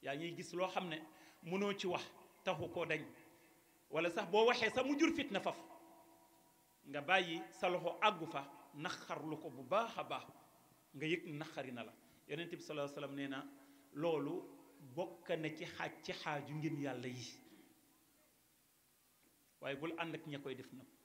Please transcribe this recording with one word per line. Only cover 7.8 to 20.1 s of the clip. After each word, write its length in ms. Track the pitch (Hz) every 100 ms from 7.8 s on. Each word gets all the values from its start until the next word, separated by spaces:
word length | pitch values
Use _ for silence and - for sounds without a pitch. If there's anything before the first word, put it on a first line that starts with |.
| 165 165
àggu 240 | 214 185 160
fa, 180 | 151 139 - -
naqarlu 600 | 147 165 - - 165 151 156
ko 100 | 160
bu 120 | 131
baax 340 | 127 190 226 185
a 60 |
baax, 200 | - 135 - - - - - - -
nga 120 | 143 156
yëg 200 | 170 190
naqari 460 | 147 160 160 131
na 100 | 120
la. 80 | 107 - - - -
Yonent 200 | 147 170
bi 100 | 170
sallallahu 260 | - 151 143
alayhi 100 | 143
wa 0 | 143
sallam 60 | 139
nee 120 | 139
na 180 | 135 - - - - -
loolu 480 | 143 165 160 143 165 - - - - 135
bokk 340 | 123 180 - - 165
na 100 | 156
ci 100 | 156
xaaj 280 | 170 - 165 -
ci 100 | -
xaaju 420 | 175 - 147 143
ngëm 260 | 151 151 147
Yàlla 240 | 139 127 127
yi, 300 | 123 113 - - - - - - - _ _ - _ _ _ _ _ _ _ _ _ - _ _ _
waaye 160 | 139 139
bul 180 | 160 165
ànd 160 | 165